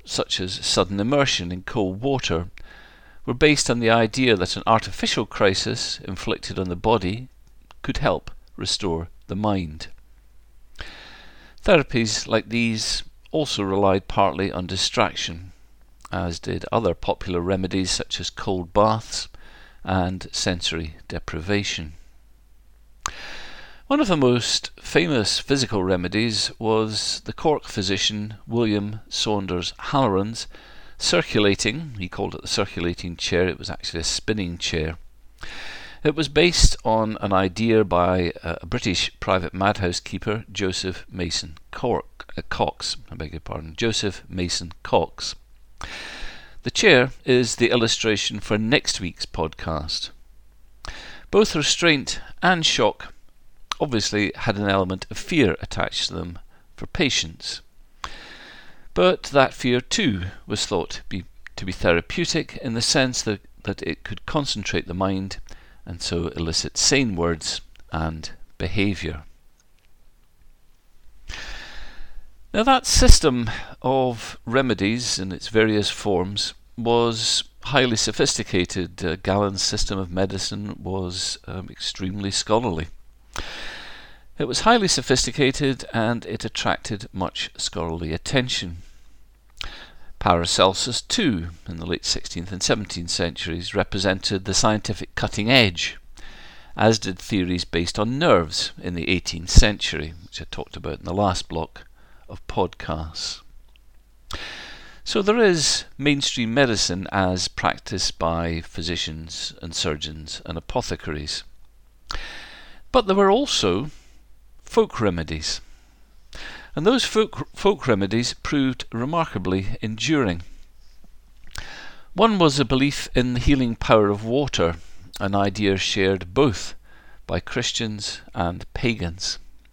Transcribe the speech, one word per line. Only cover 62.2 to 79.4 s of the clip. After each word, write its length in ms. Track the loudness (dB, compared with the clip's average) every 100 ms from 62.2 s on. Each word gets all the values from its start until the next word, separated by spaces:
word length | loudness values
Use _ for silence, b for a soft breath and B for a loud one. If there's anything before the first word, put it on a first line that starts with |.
| -2 -2 -4 -8
in 160 | -4
the 80 | -2
sense 400 | 2 2 2 0
that, 180 | -2 -4 -6 -10
that 180 | -6 -4
it 200 | -4 -6
could 220 | -8 -10 -4
concentrate 640 | -2 -2 -4 -2 -4 -2
the 60 |
mind 440 | 0 0 0 -4 -8 -12 b b b -14
and 160 | -8
so 260 | -4 -2 -2
elicit 480 | -2 -2 -2 -4 0
sane 380 | 4 4 2 2
words 460 | 0 0 -4 -8 -10 -20 -8
and 380 | -4 -2 -4 -10 -12 -14 -6
behaviour. 640 | -2 2 2 0 -4 -8 -12 -20 -20 _ _ _ -20 -20 -20 -20 _ _ -20 -20 -20 -20 _ -20 -20 -18 -14 B B B B B B B B B -12 -18 -4
Now, 100 | 0
that 220 | 4 4 4
system 640 | 6 10 10 10 2 -2 B B -6
of 560 | 0 2 2 -2 -10 -12 0
remedies 720 | 2 2 2 2 0 -2 -4
in 140 | -4
its 160 | -8 0
various 420 | 4 6 4 2
forms 640 | -2 0 0 0 -2 -6 -8 -16 -4
was 680 | 2 4 4 2 0 0 -2 -12 0
highly 260 | 2 4 2
sophisticated, 1080 | 0 2 0 0 0 0 0 -2 -6 -4
uh, 120 | -4 -2
Galen's 440 | 0 2